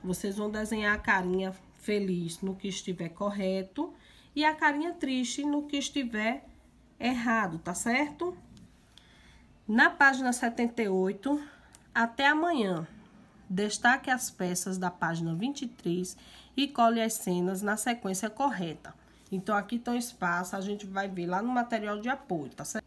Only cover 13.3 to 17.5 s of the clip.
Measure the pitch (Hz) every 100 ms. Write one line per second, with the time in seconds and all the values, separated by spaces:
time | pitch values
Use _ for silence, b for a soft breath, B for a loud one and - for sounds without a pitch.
13.3 | - - 185 208 - 240 262 262 254 -
14.3 | - 180 180 - 185 180 - 170 165 165
15.3 | 165 240 285 240 - 175 175 185 - B
16.3 | B B - 277 - 233 233 226 - -
17.3 | 180 175